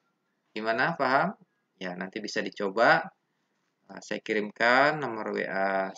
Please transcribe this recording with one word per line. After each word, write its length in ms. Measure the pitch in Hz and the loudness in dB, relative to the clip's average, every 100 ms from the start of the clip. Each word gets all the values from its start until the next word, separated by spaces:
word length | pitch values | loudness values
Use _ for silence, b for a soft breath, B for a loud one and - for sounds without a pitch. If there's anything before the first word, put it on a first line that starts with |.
| _ _ _ _ _ 107 | _ _ _ _ _ -6
Gimana, 400 | 110 131 147 170 | -2 2 2 2
paham? 400 | 131 135 170 - _ _ _ - | 2 2 2 -4 _ _ _ -12
Ya, 240 | 185 90 | -10 -8
nanti 240 | 95 110 | -8 -8
bisa 160 | 104 110 | -6 -4
dicoba. 720 | 101 - 101 98 123 160 185 - _ _ _ _ _ _ - | -4 -4 -4 4 6 6 2 -12 _ _ _ _ _ _ -18
Nah, 80 | - | -14
saya 240 | - 104 | -8 -8
kirimkan 800 | - 107 104 - 117 127 147 156 | -4 -4 -4 0 2 4 4 2
nomor 320 | 127 110 104 101 | -4 -6 -6 -4
W 80 | |
A 480 | - 95 95 95 95 | -4 -2 0 0 -2